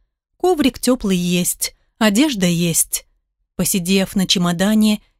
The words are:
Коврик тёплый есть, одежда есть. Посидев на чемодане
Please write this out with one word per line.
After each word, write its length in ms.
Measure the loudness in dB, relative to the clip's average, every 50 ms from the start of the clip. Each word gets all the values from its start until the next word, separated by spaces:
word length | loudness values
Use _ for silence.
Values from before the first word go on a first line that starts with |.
| _ _ _ _ _ _ _ _
Коврик 420 | 0 0 2 2 0 0 -2 -2
тёплый 360 | -2 -2 -2 0 0 -2 -2
есть, 600 | 0 0 0 -2 -2 -2 -4 -4 -6 -8 -10 -10 _ _ _ _ _
одежда 480 | 0 2 2 2 2 2 0 0 0
есть. 600 | 0 0 0 -2 -2 0 -2 -2 -4 -6 -10 -10 _ _ _ _ _ _ _ _ _ _
Посидев 600 | -6 -4 -2 -2 -4 0 0 0 0 0 0 -2
на 100 | -2 0
чемодане 760 | 0 0 0 0 0 0 0 0 2 2 2 2 2 0 -2 -6 _ _ _